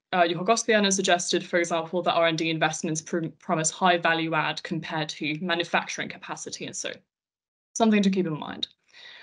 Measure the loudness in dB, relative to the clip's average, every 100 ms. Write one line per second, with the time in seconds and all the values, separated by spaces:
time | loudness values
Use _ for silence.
0 | _ 2 2 2 2 2 2 2 4 2
1 | 2 2 2 -2 0 0 0 -2 -2 -2
2 | 0 2 2 2 0 0 0 0 -4 -4
3 | -4 -4 -4 -8 -2 0 0 2 4 4
4 | 2 0 0 0 -2 -4 -6 -6 -4 -4
5 | -6 -6 -6 -4 -2 -2 0 -2 -2 -8
6 | -10 -12 -12 -12 -10 -10 -10 -10 -10 -10
7 | _ _ _ _ _ _ _ 2 4 6
8 | 4 2 0 -4 -8 -10 -12 _ _ -20
9 | -20 -20